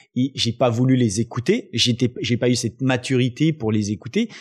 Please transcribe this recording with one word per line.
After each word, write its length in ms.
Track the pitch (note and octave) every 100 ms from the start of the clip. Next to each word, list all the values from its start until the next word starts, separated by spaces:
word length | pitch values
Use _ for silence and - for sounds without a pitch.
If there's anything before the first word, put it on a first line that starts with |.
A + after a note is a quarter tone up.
| _
il, 180 | B2 C3+
j'ai 180 | - A#2
pas 180 | - B2+
voulu 260 | A2+ B2+ C3
les 240 | A#2 F#2+
écouter. 480 | A#2 - A#2 A3+ -
J'étais, 380 | A#2 B2 A2+ B2 -
j'ai 180 | A2+ A#2+
pas 100 | B2
eu 80 | A#2+
cette 240 | A#2 -
maturité 720 | C3 B2+ - C3 B2+ A#2+ D#3
pour 180 | D#3 A2
les 200 | A2 G#2
écouter. 380 | G#2+ - G3+ A3+ -